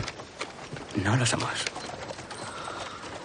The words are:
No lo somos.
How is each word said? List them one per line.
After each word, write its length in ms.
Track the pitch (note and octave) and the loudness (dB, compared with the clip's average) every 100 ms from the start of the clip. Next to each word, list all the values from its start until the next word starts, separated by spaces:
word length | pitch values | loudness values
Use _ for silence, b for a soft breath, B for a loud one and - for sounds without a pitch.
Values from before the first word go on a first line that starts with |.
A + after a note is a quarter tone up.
| - - - - - - - - - - | -2 -4 -8 -6 -6 -8 -8 -8 -2 2
No 140 | G2 B2+ | 6 8
lo 80 | |
somos. 400 | A#2+ - A#2+ - - - - - - - - - B B B B B B B - | 8 4 2 0 -2 -2 -6 -6 -6 -8 -8 -8 B B B B B B B -8